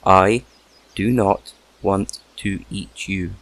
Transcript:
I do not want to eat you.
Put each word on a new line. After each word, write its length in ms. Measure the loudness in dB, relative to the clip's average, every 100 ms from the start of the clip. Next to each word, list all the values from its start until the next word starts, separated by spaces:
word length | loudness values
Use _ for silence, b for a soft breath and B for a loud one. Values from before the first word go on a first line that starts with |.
I 380 | 6 6 6 2 -4 _ _ _ _
do 140 | -4 -2
not 420 | 2 2 0 -4 -20 _ _
want 380 | -2 -2 -4 -10 _ -10
to 260 | -8 -8 -10
eat 380 | -12 -12 -14 -8
you. 280 | -6 -6 -10